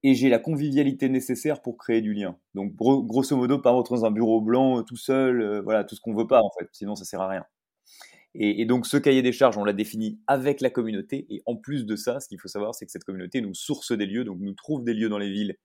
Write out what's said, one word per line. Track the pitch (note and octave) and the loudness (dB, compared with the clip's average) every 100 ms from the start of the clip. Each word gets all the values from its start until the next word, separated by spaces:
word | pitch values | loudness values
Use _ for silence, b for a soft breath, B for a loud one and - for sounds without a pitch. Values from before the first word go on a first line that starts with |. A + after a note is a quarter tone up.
et | C#3 | 6
j'ai | B2+ C3 | 6 6
la | A#2 | 4
convivialité | - D3 D3 C#3 C#3+ C3+ C3+ | 2 -2 0 2 2 2 0
nécessaire | C3 C3 B2 D3+ C#3+ | 0 -2 -2 -2 -4
pour | - A#2 | -6 -8
créer | - A2+ | 0 0
du | G#2+ | 2
lien. | G#2 G2 F2+ _ | -4 -6 -8 _
Donc, | G2 G2 | -8 -8
gro-, | - A#2 C#3 | 0 4 4
grosso | - A#2+ C3 | 2 -2 0
modo, | C3+ B2 C#3 | 0 2 4
pas | B2+ | 4
rentrer | B2+ A#2+ | 4 2
dans | B2 | 0
un | A2 | 0
bureau | G#2+ A2+ A2+ | 2 2 2
blanc, | G#2+ B2 C3+ B2 | 4 2 4 0
euh, | |
tout | A2+ B2 | -4 -8
seul, | - C3+ C3 B2 | 0 2 2 2
euh, | G#2 G#2 | 0 -2
voilà, | G#2 A2 | 0 0
tout | G2 | -2
ce | G#2 | -10
qu'on | A#2 | -4
veut | G#2+ A2+ | -2 4
pas, | B2+ | 4
en | G2+ - | 4 -4
fait. | F2 | -14
Sinon, | - G2+ | -12 -10
ça | G2 F#2 | -10 -10
sert | F#2 | -6
à | F#2+ | -6
rien. | F#2+ - _ _ _ B B B B B | -6 -10 _ _ _ B B B B B
Et, | - G#2 G#2 | -2 0 0
et | A2+ | 2
donc, | B2 | 0
ce | A2+ C#3+ | 2 2
cahier | C#3+ C3 | 4 4
des | B2 | 2
charges, | A#2 C3 G#2+ | 4 4 4
on | |
l'a | G2+ | -2
défini | G2 G#2+ A2 A2 A2 - | 0 -4 -4 -6 -6 0
avec | C3+ C3+ C#3 | 0 0 0
la | C3 | -2
communauté. | - A2 G#2 F#2+ C#3 - | -2 -4 -6 -6 -10 -10
Et | G#2+ - | -10 -8
en | A2+ | -8
plus | C3 C#3+ G#2+ | -6 -6 -4
de | G#2 | -4
ça, | B2+ A2+ | -4 -6
ce | - | -10
qu'il | G2 | -16
faut | F#2 | -12
savoir, | G2+ G#2+ | -8 -8
c'est | A#2 | -8
que | - | -14
cette | F#2 | -14
communauté | - F#2+ F2+ C3 | -12 -12 -6 -6
nous | G#2 | -6
source | F2+ - C#3+ - | -8 -8 -8 -4
des | A2+ | -4
lieux, | G2+ A2 | -2 -4
donc | A2+ F#2 | -6 -8
nous | G2+ | -10
trouve | G2 - D3 | -10 -8 -4
des | A#2+ | -2
lieux | A2 A2 | -2 -2
dans | G#2 | -2
les | G2+ | -4
villes | G2+ G#2 - | -4 -6 -8